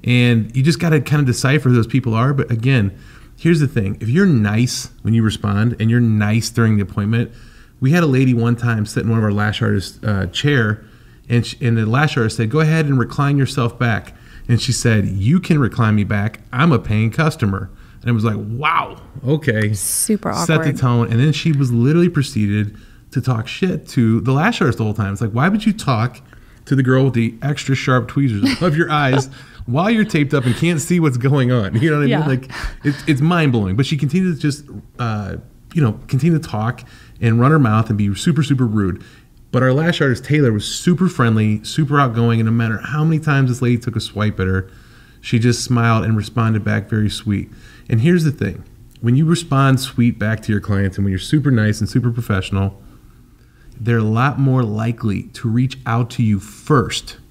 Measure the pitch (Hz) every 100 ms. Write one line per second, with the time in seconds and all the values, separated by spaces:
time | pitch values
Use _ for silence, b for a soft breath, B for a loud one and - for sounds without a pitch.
0 | - 123 123 117 107 131 139 - 170 156
1 | 139 151 135 113 131 147 131 120 107 135
2 | 117 110 131 139 - 113 123 131 98 B
3 | B B B - 165 170 139 120 98 101
4 | 107 147 196 127 104 107 123 - - -
5 | 101 113 110 - 104 101 117 - 110 120
6 | 120 107 104 113 110 - 113 107 95 -
7 | 104 113 120 B B B B B 131 175
8 | 160 131 131 117 117 117 120 113 104 -
9 | 107 113 107 101 107 104 110 101 - -
10 | 110 98 95 - 143 139 110 107 B B
11 | B B - 120 113 - 120 113 110 127
12 | 151 - 113 - 110 147 156 160 151 135
13 | 104 - 139 143 131 - 117 - 120 101
14 | - B B B - 117 - 120 120 107
15 | 101 95 101 180 - 151 113 - 110 107
16 | 98 104 107 - - 123 165 127 - 107
17 | 110 - 160 - 104 98 98 B B B
18 | 120 117 110 104 104 117 151 170 131 101
19 | - - 123 151 147 107 107 104 - -
20 | - 208 - 101 170 160 156 131 127 120
21 | 117 113 151 143 170 139 131 117 123 165
22 | 175 165 131 110 104 104 104 B B B
23 | B 135 117 113 117 - 190 151 - -
24 | 113 113 113 135 190 233 156 113 110 104
25 | 98 101 113 113 156 214 214 - - 107
26 | 120 - B B B B - 135 127 131
27 | 135 117 117 113 139 151 - 135 - 127
28 | 117 - 139 104 269 - 143 147 165 151
29 | 139 135 131 B B B - 127 196 226
30 | 214 160 143 147 127 113 165 170 - 175
31 | 156 123 135 143 123 127 98 110 160 151
32 | 147 - 151 131 - B B B 143 139
33 | - 135 156 175 151 117 98 101 135 147
34 | 139 180 185 147 151 139 - 202 - -
35 | 117 107 92 85 - - - 165 127 104
36 | - 131 160 160 - 107 110 117 - B
37 | B B 117 113 127 160 120 107 113 101
38 | 101 95 - 151 143 135 123 107 98 87
39 | B B B - - 123 127 131 165 -
40 | 139 120 - 151 135 107 - - - 156
41 | 180 - 117 110 107 107 - - 139 147
42 | 135 117 117 117 113 117 113 110 - 151
43 | 160 156 156 139 131 117 123 123 - 107
44 | - 104 107 - 92 92 95 B B B
45 | B B - 120 120 117 - 120 113 110
46 | 104 110 101 120 113 107 104 107 101 110
47 | 104 - 107 98 - B B B B 113
48 | 143 180 156 - 101 90 - - - -
49 | 117 127 160 170 - 135 135 131 - -
50 | 120 - 107 110 - 104 92 101 98 95
51 | 98 92 - 151 139 123 107 107 104 131
52 | 120 117 117 95 - 98 98 - b b
53 | b b b b b b b - 107 117
54 | 107 110 135 120 135 131 113 107 113 117
55 | 113 95 - - 117 113 131 - 117 117
56 | 117 - 113 101 - - - 143 92 -
57 | - - -